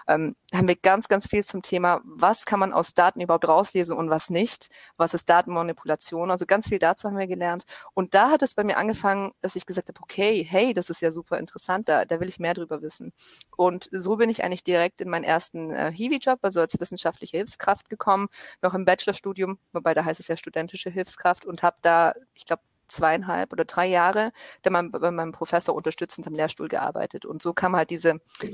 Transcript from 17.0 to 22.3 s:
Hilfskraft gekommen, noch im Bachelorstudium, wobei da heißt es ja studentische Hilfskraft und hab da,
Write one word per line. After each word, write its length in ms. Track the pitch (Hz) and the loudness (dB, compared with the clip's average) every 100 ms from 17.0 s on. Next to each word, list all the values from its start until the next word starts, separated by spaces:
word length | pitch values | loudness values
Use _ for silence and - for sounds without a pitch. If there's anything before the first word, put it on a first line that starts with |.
| 165 - - | -4 -6 -8
Hilfskraft 540 | 170 220 - - 208 _ | -6 -6 -2 -2 -2 _
gekommen, 400 | 214 - 196 202 - - - | -4 0 0 0 -8 -20 -4
noch 120 | 180 | -2
im 120 | 190 | 0
Bachelorstudium, 720 | 180 185 - 196 196 190 185 196 _ | 2 2 0 -4 -8 -4 -6 -6 _
wobei 200 | 175 165 | -2 0
da 120 | 151 | 2
heißt 160 | 165 160 | 0 -4
es 80 | - | -4
ja 80 | 165 | -6
studentische 520 | - 165 170 185 185 | -4 -6 -6 -8 -8
Hilfskraft 560 | 185 185 - 180 180 | -6 -6 0 0 0
und 180 | 196 175 | -4 0
hab 180 | 175 - | 0 2
da, 320 | 170 165 170 - - | 4 6 4 0 -12